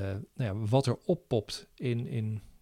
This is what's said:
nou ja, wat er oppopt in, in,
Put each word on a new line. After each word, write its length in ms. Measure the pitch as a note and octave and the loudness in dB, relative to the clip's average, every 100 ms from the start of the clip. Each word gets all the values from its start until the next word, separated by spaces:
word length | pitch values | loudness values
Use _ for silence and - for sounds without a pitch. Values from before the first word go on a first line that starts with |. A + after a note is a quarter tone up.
nou 200 | G2 G2 - | -4 -4 -8
ja, 200 | - A#2 | -4 -4
wat 320 | G2+ G#2+ C3 C3 | -2 4 4 4
er 120 | A#2 | 0
oppopt 600 | - E3+ - A#2 - - - | 0 -2 0 0 0 -8 -14
in, 320 | - B2 A#2+ B2 | -6 -2 -2 -2
in, 360 | B2 A2 A2 - - | -2 -2 -4 -8 -18